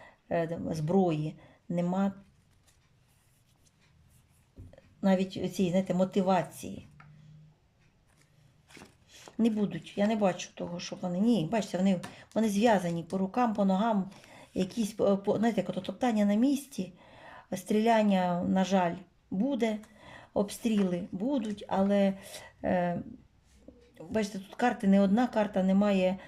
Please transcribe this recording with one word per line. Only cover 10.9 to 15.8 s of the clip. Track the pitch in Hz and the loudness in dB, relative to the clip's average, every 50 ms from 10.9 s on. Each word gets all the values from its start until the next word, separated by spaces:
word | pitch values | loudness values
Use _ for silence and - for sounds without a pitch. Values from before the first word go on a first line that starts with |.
| 175 | -10
вони, | - - 180 175 180 | -6 -6 -4 -2 0
ні, | 208 240 240 196 156 165 | 2 2 2 2 2 0
бачите, | 233 214 196 - - | -2 -2 -4 -2 -2
вони, | 175 190 196 190 170 - - - - - _ - | 0 2 2 2 0 -2 -12 -18 -18 -14 _ -2
вони | 208 226 220 | 0 0 0
зв'язані | 196 202 226 247 214 185 175 170 170 170 165 | 2 2 4 4 4 4 2 -2 -4 -4 -6
по | - 190 | -6 -4
рукам, | 190 190 190 - 247 247 226 202 | -4 -2 -2 0 0 0 0 2
по | 208 202 | 2 2
ногам, | 190 185 185 226 233 214 196 180 - - - - - - - - - - | 2 2 2 2 2 0 0 -2 -4 -10 -20 -20 -20 -20 -20 -18 -8 -4
якісь, | - 185 190 - 240 214 202 - | -4 -4 -4 -2 -4 -4 -4 -2
по, | - - 202 196 | 0 2 2 2
по, | 196 196 208 196 | 0 0 -2 0
знаєте, | 208 220 233 214 233 | 0 0 0 0 0
як | 208 208 | -4 -4
ото | - 185 | -6 -8